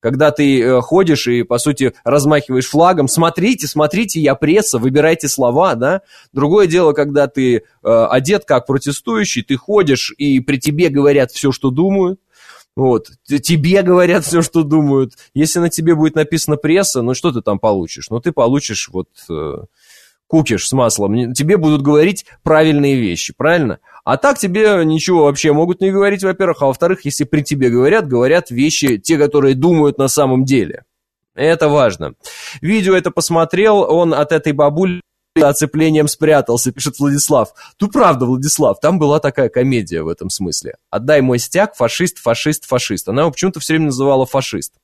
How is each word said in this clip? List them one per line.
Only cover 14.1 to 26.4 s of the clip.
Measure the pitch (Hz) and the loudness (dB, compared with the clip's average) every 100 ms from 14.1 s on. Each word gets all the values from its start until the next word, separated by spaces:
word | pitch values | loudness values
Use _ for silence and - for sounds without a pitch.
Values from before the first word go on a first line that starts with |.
| 175 151 | 2 0
все, | 165 | -2
что | 165 170 | 0 -2
думают. | 151 156 147 139 127 _ _ - | 0 0 2 0 -2 _ _ -4
Если | 156 175 | -2 0
на | 170 | -2
тебе | - 160 160 | -2 0 2
будет | 156 156 | 2 0
написано | 151 160 - 147 | -2 -2 -2 -2
"пресса", | 156 170 196 131 | 0 0 0 -2
ну | 117 | -2
что | 127 170 | -2 -2
ты | 120 | -4
там | 107 101 | -4 -2
получишь? | 110 101 82 - - | 0 -2 -4 -10 -10
Ну | 113 | -6
ты | 175 | -6
получишь | 151 117 139 - 107 - | 0 0 0 -4 -8 -8
вот, | 92 90 _ - | -10 -10 _ -12
э, | 80 78 69 - _ _ - _ _ _ | -8 -8 -10 -16 _ _ -20 _ _ _
кукиш | 160 151 107 - | -2 0 -2 -2
с | |
маслом. | 131 120 - 101 | 0 0 0 -2
Не, | 110 123 | -2 -4
тебе | 123 147 202 | -4 0 0
будут | 156 151 | 2 0
говорить | 139 147 170 202 - _ | 2 2 2 -2 -12 _
правильные | - 156 156 147 143 135 | 0 2 4 2 2 0
вещи, | 107 85 - - | -2 -4 -8 -4
правильно? | 139 175 131 92 _ - | 0 0 -2 -6 _ -14
А | - 131 | -4 0
так | 277 277 | 0 0
тебе | 196 180 214 196 160 | -2 0 2 2 2
ничего | 156 156 180 143 | 0 0 2 2
вообще | 139 160 | 2 0
могут | 147 175 175 | 0 0 0
не | 190 | 0
говорить, | 190 202 196 | 2 0 0
во-первых. | 190 180 | -4 -2